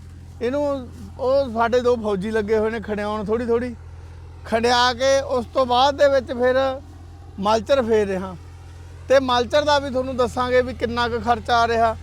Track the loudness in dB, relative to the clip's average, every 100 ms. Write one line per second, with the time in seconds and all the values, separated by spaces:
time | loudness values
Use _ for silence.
0 | -18 -18 -18 -6 -4 -2 -2 -4 -8 -14
1 | -16 -6 0 2 2 0 2 2 2 0
2 | 0 -2 -2 -2 0 0 0 -2 -4 -4
3 | -4 -4 -2 -2 0 -2 -2 -8 -16 -18
4 | -18 -18 -18 -16 -4 0 2 4 2 2
5 | 2 2 0 -4 -2 0 2 4 4 4
6 | 4 4 0 0 2 2 0 -2 -10 -18
7 | -20 -20 -14 -2 0 2 2 2 4 2
8 | 2 -2 -6 -10 -16 -18 -18 -18 -18 -10
9 | 2 4 4 2 2 2 4 2 2 -4
10 | -2 0 0 0 2 2 2 -2 -4 -2
11 | -2 -2 0 0 2 2 4 2 2 0